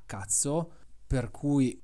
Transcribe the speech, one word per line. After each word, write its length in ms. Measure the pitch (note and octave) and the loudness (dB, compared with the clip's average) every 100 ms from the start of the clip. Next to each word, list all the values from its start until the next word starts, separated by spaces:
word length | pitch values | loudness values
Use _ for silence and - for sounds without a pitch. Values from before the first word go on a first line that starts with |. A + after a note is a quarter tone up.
| - | -10
cazzo, 640 | G2+ G2 - C#3 D#3 E3 - - - - | -10 -2 0 2 0 -2 -8 -18 -16 -2
per 240 | C3+ A2+ | 0 0
cui 500 | - C#3+ C#3+ B2+ - | -2 2 4 4 0